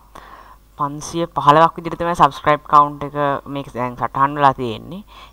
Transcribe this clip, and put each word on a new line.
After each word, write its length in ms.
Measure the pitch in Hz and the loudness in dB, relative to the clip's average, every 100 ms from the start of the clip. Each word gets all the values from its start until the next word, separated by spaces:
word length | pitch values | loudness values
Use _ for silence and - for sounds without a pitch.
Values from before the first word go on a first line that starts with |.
| - - - - - - _ - | -2 -20 -20 -20 -20 -20 _ -8
පන්සිය 500 | 143 151 - 170 170 | -8 -8 -10 -8 -6
පහළොවක් 500 | - 135 151 165 175 | 2 4 6 4 2
විදිහට 220 | 165 156 | -10 -6
තමයි 160 | 170 | -4
සබ්ස්ක්‍රයිබ් 460 | 175 143 - 156 147 | 2 2 2 -2 -2
කවුන්ට් 440 | - 147 147 147 | 2 4 4 -2
එක 420 | 143 143 143 139 - | -8 -4 -4 -4 -8
මේක 260 | 139 135 | -12 -10
දැන් 240 | 113 123 123 | -8 -8 -6
සටහන් 380 | 123 135 139 | -6 0 0
වෙලා 180 | 147 139 | 2 2
තියෙන්නේ. 520 | 131 123 110 117 180 - - - | 2 -4 -8 -12 -16 -18 -20 -20